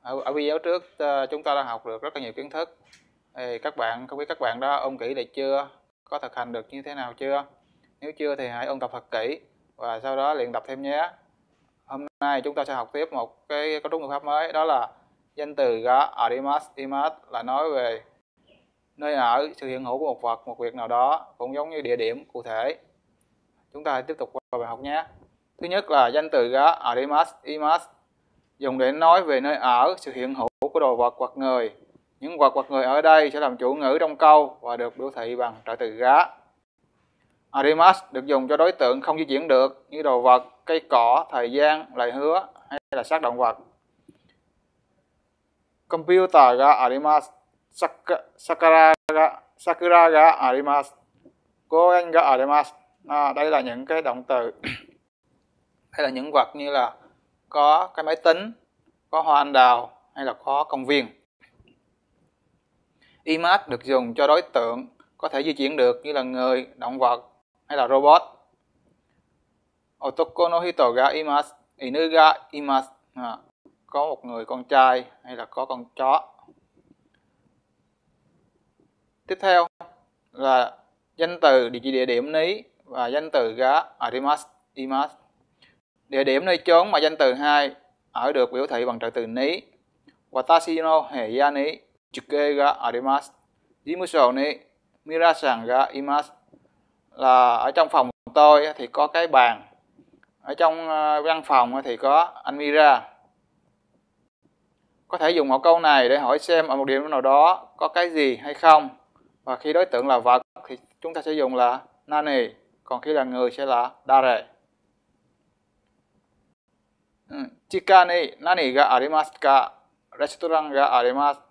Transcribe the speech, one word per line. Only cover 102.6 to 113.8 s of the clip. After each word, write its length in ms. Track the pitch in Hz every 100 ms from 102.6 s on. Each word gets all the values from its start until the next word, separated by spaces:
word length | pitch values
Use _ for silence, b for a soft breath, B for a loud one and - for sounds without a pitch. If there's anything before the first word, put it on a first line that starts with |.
| 147 147 151 127 - _ _ _ _ _ _ _ _ _ _ _ _ _ _ _ _ _ _ _ _
Có 100 | 180
thể 140 | 156
dùng 160 | 175 139
mẫu 120 | 131
câu 200 | 170 165
này 300 | 160 143 123
để 80 | 143
hỏi 220 | 135 147
xem 280 | - 165 156
ở 80 | 135
một 100 | 139
điểm 240 | 135 151
nào 120 | 147
đó 460 | 131 139 160 185 - -
có 100 | 156
cái 220 | 165 175
gì 260 | 160 139 117
hay 180 | 143
không. 360 | 147 165 156 143 - _ _ _ _
Và 120 | - 127
khi 180 | 151
đối 120 | 156 185
tượng 220 | - -
là 120 | 127
vật 220 | 117 123 - - -
thì 100 | 127 _ _
chúng 120 | 165
ta 80 | 170
sẽ 100 | 156
dùng 240 | 156 131 127
là 240 | 123 131 - _ _
nani, 420 | 151 151 139 117 - _ _
còn 180 | - 123
khi 120 | 147
là 100 | 151
người 280 | 131 127 123
sẽ 140 | 120 139
là 260 | 123